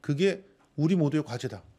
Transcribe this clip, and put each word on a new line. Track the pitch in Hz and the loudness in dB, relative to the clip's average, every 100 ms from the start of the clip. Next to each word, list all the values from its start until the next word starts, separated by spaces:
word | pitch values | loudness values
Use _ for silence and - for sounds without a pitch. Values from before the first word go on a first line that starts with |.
그게 | - 143 196 180 - _ _ - | -4 0 0 0 -10 _ _ -2
우리 | 160 185 | 2 4
모두의 | 151 156 | 2 0
과제다. | 139 120 127 101 - | -4 -6 -8 -10 -16